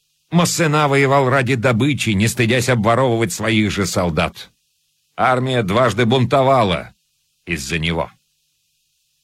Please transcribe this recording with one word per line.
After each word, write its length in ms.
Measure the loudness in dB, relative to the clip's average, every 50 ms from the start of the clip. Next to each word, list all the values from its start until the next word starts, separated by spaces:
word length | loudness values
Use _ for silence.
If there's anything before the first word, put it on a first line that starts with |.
| _ _ _ _ _ _
Массена 560 | 0 0 0 0 0 0 0 0 2 2 2 2
воевал 420 | 2 2 2 2 2 2 2 2
ради 260 | 2 0 0 0 -2
добычи, 560 | 0 0 0 0 2 0 0 -2 -2 -2 -2
не 180 | 0 0 0 0
стыдясь 400 | 0 0 0 0 0 0 0 0
обворовывать 640 | 0 0 2 2 2 2 2 2 0 0 -2 -2 -4
своих 380 | -4 -4 0 0 0 0 0
же 140 | 0 -2 -4
солдат. 680 | -2 -2 -2 -2 -2 0 -2 -2 -4 -6 -10 -20 -20 _ _ _ _ _ _ _ _ _ _ _ _ _ -2
Армия 460 | 0 0 0 0 -2 -2 -2 -2 -2
дважды 420 | 0 0 0 2 2 0 0 0
бунтовала 880 | 2 2 2 2 2 2 2 4 4 4 2 2 0 -2 -4 -6 -10 -18 _ _ _ _ _ _ _ _ _ _
из-за 340 | -8 -8 -8 -6 -6 -6 -4
него. 320 | -4 -4 -4 -4 -6 -8 -10 _ _ _ _ _ _ _ _ _ _ _ _ _ _ _ _ _ _ _ _ _